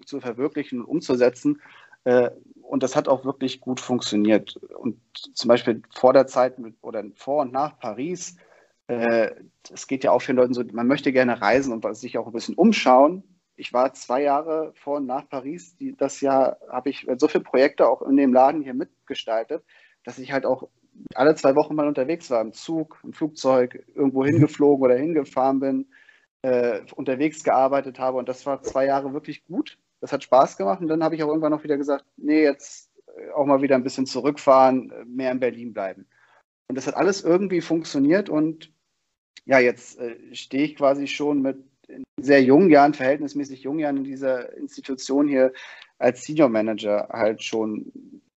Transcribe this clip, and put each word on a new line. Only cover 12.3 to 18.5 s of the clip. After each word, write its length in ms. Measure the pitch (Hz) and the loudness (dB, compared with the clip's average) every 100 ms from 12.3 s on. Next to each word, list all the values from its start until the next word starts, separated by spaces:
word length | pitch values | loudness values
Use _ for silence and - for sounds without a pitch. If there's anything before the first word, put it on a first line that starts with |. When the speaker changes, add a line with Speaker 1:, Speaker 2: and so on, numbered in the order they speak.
Speaker 1:
bisschen 220 | 117 - 110 | -8 -6 2
umschauen. 680 | 214 208 - 127 147 185 - _ _ - | 2 4 6 6 6 2 -12 _ _ -20
Ich 180 | 151 | -6
war 200 | 123 131 | -2 -2
zwei 280 | - - 127 | -4 -6 -2
Jahre 500 | 143 139 160 160 156 - | 0 0 -2 -6 -6 -12
vor 220 | 147 143 | -10 -8
und 80 | 131 | -6
nach 240 | 135 143 | -8 -8
Paris. 460 | 139 131 170 - _ | -12 -10 -14 -16 _
Die, 180 | 135 135 | -14 -6
das 260 | 139 - | -6 -2
Jahr 360 | 139 135 127 - - | 0 2 2 -2 -10
habe 200 | 127 143 | -8 -8
ich 180 | - - 127 | -8 -6 0
so 100 | 151 | 0
viele 160 | - | 0
Projekte 440 | - 127 143 - 156 | 0 2 2 4 2
auch 140 | 127 | 2
in 160 | - 139 | 2 2
dem 160 | 139 | 4
Laden 280 | 127 135 | 6 4